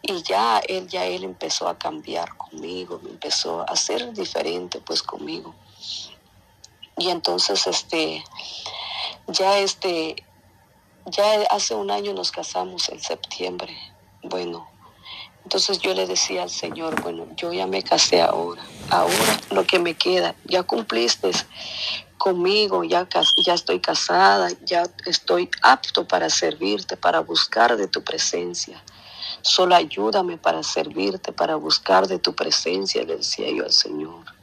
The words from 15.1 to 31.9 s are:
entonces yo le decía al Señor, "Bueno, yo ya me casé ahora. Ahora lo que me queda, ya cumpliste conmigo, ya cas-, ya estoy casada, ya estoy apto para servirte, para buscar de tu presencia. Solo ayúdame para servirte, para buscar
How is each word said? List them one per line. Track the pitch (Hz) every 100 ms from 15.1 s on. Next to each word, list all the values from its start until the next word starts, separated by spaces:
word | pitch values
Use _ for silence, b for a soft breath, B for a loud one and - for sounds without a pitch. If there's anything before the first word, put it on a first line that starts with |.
| B B _
entonces | 190 196 190 185
yo | 190
le | 190 185
decía | 185 - 185
al | 175
Señor, | - 170 160 160 156
"Bueno, | 85 85 - -
yo | 170
ya | 180 95
me | 95
casé | - - - 87
ahora. | 85 - 87 85 - - -
Ahora | 87 175 185 214 214 -
lo | 196 180
que | 185
me | 175 160
queda, | 175 180 175 -
ya | - 180
cumpliste | 180 - 214 117 117 - 185 180 - B B B B B B _
conmigo, | 196 180 180 208 208 185
ya | 165 175 180
cas-, | 175 - -
ya | 180
estoy | 170 - 185
casada, | - 165 - 175 190 196 180 180
ya | - 170 175 - 185
estoy | 175 - 175 180 -
apto | - - - - -
para | - 165
servirte, | - 165 151 170 - - -
para | - 82
buscar | 80 82 - 110 117 113
de | 95
tu | -
presencia. | - - - 87 87 - - - - B B B B B
Solo | - - 180 175
ayúdame | - 196 - 196 180 165
para | 170 160
servirte, | 151 - - 165 196 190 -
para | - - 156
buscar | 156 - -